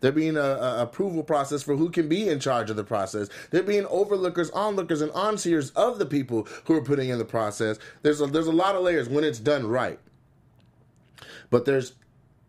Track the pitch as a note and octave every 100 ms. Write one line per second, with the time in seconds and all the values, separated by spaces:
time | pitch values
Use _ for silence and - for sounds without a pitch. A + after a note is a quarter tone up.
0 | C3 D3+ D#3+ D#3 C#3 C3+ B2 A#2 A#2+ -
1 | G3 E3 D3+ D3+ C3+ D3 C#3+ C#3+ E3 E3+
2 | D#3 F3 G#3+ C#3+ C3+ B2 A2 G#2+ G#2 A2
3 | F#2+ G#2+ G2+ - - F3 F#3+ G#3 G3 F3
4 | G3+ G3+ F3+ F3 D#3+ F3+ G#3+ G3 E3+ D#3+
5 | D3+ E3 G#3 G#3 F3+ E3 C3 - A3 A#3
6 | E3 C#3+ A#2+ A#2 G#2 - - D#3+ C3+ C#3+
7 | B2+ B2 A2+ A#2 G#2+ G#2 A2 A2 - -
8 | D3+ D3 C#3+ D#3 D#3+ E3 F#3+ G3 F3+ E3
9 | B2 C#3 D3+ B2 A2 C#3+ A2 B2 G#2+ -
10 | - _ _ _ _ _ _ _ _ _
11 | _ - - - - B2 C3 C3+ B2 -
12 | _ _ _ _